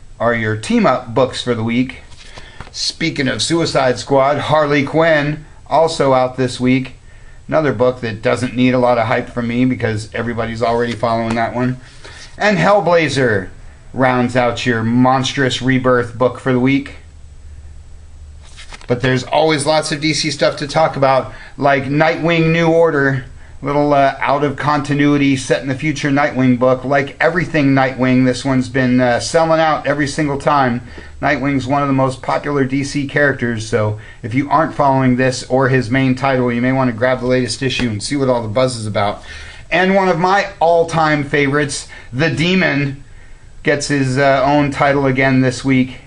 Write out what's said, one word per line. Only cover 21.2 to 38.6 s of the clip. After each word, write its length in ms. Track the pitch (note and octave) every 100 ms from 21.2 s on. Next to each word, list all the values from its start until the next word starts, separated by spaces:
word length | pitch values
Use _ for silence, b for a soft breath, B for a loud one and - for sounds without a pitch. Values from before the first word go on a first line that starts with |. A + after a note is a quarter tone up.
| A2+ B B -
like 260 | C#3 C#3
Nightwing 680 | C3+ D3 D#3+ E3+ D#3+ E3 D#3+
New 160 | E3 E3
Order, 580 | E3 E3 D3 C#3 C3 B B B B
little, 320 | C#3+ D3 D3
uh, 240 | C#3+ C3+ -
out 260 | A#2 C#3+
of 120 | D3 C3
continuity, 800 | C#3 D3 C#3+ C3+ D3 D3 C#3 B2+
set 260 | - D3+
in 60 | C3+
the 60 |
future 360 | C3 D#3 C3+ D3
Nightwing 480 | C#3 D3 B2 C3 A#2+
book. 260 | B2+ B2+
Like 320 | C3 C#3+ C#3 -
everything 480 | D3+ F3 D3 D#3 C#3
Nightwing, 560 | C3+ C3+ B2 B2+ B2+
this 200 | B2+ B2
one's 240 | C#3 C3 A2
been, 320 | C3 B2+ B2+
uh, 200 | B2 A#2
selling 400 | - E3 E3 D#3+
out 260 | D#3+ D3 C3+
every 220 | D3 C#3
single 300 | - D3 C#3
time. 420 | D#3 D3 B2+ A#2+ B B B -
Nightwing's 480 | C#3 C#3+ C#3 C#3 A#2
one 140 | C#3+
of 40 | C#3+
the 80 |
most 260 | C3+ C3 B2+
popular 420 | - D3 C#3+ C#3+
D 180 | B2+ C#3
C 240 | C3+ D3 C#3
characters, 640 | D3 C#3+ C3 A#2+ A2+ A2
so 320 | A2+ G#2+ G#2+ B B
if 120 | A2
you 160 | B2+ D3
aren't 240 | D3 D#3+
following 400 | - C#3 C3+ B2+
this 300 | B2 C3 B2+
or 240 | - C3 C3+
his 200 | C3 A2
main 280 | C3+ C3 B2+
title, 360 | C3+ C3 B2
you 80 | A#2+
may 120 | B2+
wanna 180 | C3 B2+
grab 300 | A2 B2+ B2+
the 60 | B2
latest 360 | B2+ A#2+ -
issue 260 | C3+ - B2
and 140 | G#2
see 140 | - C#3+
what 120 | B2+
all 140 | A#2+
the 60 | A2
buzz 260 | A#2